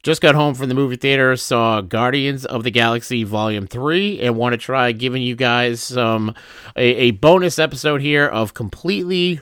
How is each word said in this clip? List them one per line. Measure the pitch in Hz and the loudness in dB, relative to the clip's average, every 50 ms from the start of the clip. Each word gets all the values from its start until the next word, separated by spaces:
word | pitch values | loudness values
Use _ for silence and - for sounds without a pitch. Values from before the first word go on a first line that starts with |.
| - | 0
Just | 147 160 - | -2 -2 4
got | - 156 143 | 4 4 6
home | 151 151 147 135 | 6 2 2 0
from | 123 139 131 | -2 -4 -2
the | 127 | 0
movie | 135 139 131 123 | 0 0 -2 -2
theater, | 123 - 139 139 135 131 131 127 | -2 0 0 2 4 4 2 2
saw | 120 - - 135 117 113 113 110 107 | 0 -2 -2 0 2 2 2 2 0
Guardians | 98 87 - 110 117 123 135 143 135 139 139 135 131 | -2 -2 -2 0 0 0 0 0 -2 -2 -4 -6 -8
of | - - 120 | -6 -6 -4
the | 113 127 | -4 0
Galaxy | 104 120 117 117 117 117 - - 127 120 110 | 2 2 2 2 0 -2 -4 -4 -4 -4 -2
Volume | 101 107 107 107 110 107 104 101 | -2 -2 -2 -2 -2 -2 -4 -6
three, | 95 - 120 131 147 160 180 202 208 202 - | -8 -8 -6 -4 -2 0 0 0 -2 -4 -2
and | - 123 117 | -2 -2 0
wanna | 113 120 123 120 117 | 0 0 -2 -2 -4
try | - - 131 135 123 120 | -4 -4 -2 0 0 0
giving | 117 107 123 127 123 131 | -2 -2 -4 -4 -4 -2
you | 123 123 123 | -4 -4 -2
guys | 117 131 120 120 120 123 123 120 113 | -2 0 0 2 2 0 0 -2 -4
some, | - - 127 123 120 113 113 110 107 107 110 - - - - - - - - | -8 -6 -2 0 0 0 0 0 -2 -4 -6 -8 -18 -20 -20 -20 -20 -12 -4
a, | - 127 | 0 2
a | 123 123 113 127 120 | 2 2 4 2 2
bonus | 107 95 - 156 175 185 180 175 139 - | 2 4 6 6 6 6 4 0 0 0
episode | 156 - 143 123 143 151 147 139 | -2 -2 -2 -4 -2 -2 0 0
here | 139 147 147 147 143 | 0 0 2 2 2
of | 147 - 110 113 104 - | 2 0 -2 -4 -4 -4
completely | - 117 101 - - - 170 208 196 180 175 190 180 175 180 175 147 | -8 -10 -10 -10 -6 -4 -2 -2 -2 -2 -2 0 0 0 0 -2 -4